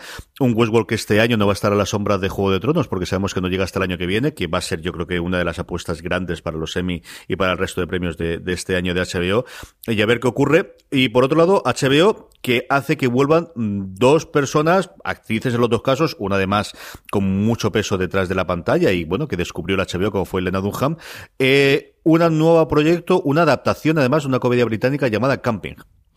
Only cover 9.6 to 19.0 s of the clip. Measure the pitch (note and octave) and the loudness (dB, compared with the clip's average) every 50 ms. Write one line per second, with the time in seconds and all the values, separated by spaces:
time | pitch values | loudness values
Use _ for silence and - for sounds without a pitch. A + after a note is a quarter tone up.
9.6 | - - _ _ - A#2 A2+ G2+ A2 G#2+ A#2+ A2 B2 B2 A#2 - C#3 C3+ D3 F3+ | -18 -20 _ _ -6 -4 0 0 2 2 2 2 0 -2 0 0 2 2 2 2
10.6 | G3+ - - _ _ _ C#3+ C3+ C3 A#2+ G#2+ B2 B2+ C3+ D3+ D#3+ E3 F3+ G3 G3 | 2 -2 -8 _ _ _ 0 0 0 2 4 2 2 4 4 2 4 4 2 2
11.6 | - B2+ A#2 - C#3+ C3 C#3 D3+ F3 G#3+ A3 - - - _ _ - B2+ A#2+ B2 | 2 0 -2 0 0 2 4 4 4 4 2 0 -6 -18 _ _ -2 0 0 0
12.6 | - - C#3 C#3 - - C#3+ C3 C#3 B2 A#2+ C3 C#3 C#3 D#3+ E3+ E3+ - - A#2 | 0 0 0 0 0 0 -2 0 0 0 2 2 2 4 4 2 2 -2 -6 -4
13.6 | A2+ G#2 G2+ G2+ F#2+ F#2+ F#2+ F#2+ A#2+ C3 D#3 D#3+ D#3+ - - D3+ C#3 - - D3+ | -4 -2 -2 -4 -6 -6 -2 2 4 6 6 4 2 0 0 -2 0 2 0 0
14.6 | D3+ D#3+ F3+ G3 F3+ - - - - - F#2+ - _ - A2 G#2+ - C3 A#2 A#2+ | 2 4 2 2 0 -2 -8 -10 -8 -8 -8 -8 _ -4 -4 -2 0 0 0 0
15.6 | B2 A2+ A#2+ A2 - C3 C3+ B2+ E3 - - - G#2 F#2+ G2 G2 F#2+ F#2+ G2+ G#2 | 2 2 0 0 0 0 0 2 0 -2 -2 -4 -4 -2 0 0 0 2 0 0
16.6 | G2 - - - - - - - _ - - G#2 G2 F#2+ F#2+ G2 G#2 A2+ A#2 - | -2 -4 -10 -16 -18 -18 -18 -20 _ -4 -2 -2 0 0 0 2 2 0 0 0
17.6 | - G#2 - A2 G2 - G#2+ F#2 F#2 E2 - G2 F#2+ F2+ F#2+ F#2 F2+ E2 F2+ F2 | -2 0 0 0 0 0 -2 -2 -2 -2 0 -2 -2 0 0 -2 0 -2 -2 -4
18.6 | - - C3+ F3 F3 A#2+ F#2+ F2 | 0 0 0 2 2 2 2 0